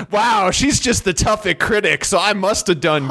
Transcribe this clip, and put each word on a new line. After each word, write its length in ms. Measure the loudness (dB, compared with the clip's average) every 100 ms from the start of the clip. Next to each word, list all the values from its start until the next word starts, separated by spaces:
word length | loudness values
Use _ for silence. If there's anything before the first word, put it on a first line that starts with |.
| -4
"Wow, 380 | 0 2 2 2
she's 280 | 0 0 0
just 240 | 0 0
the 80 | -2
toughest 460 | -2 0 0 -2 -2
critic, 460 | 0 0 0 0 0
so 120 | 0
I 120 | 0
must 360 | 0 -2 -2 0
have 120 | 0
done 260 | 2 0 0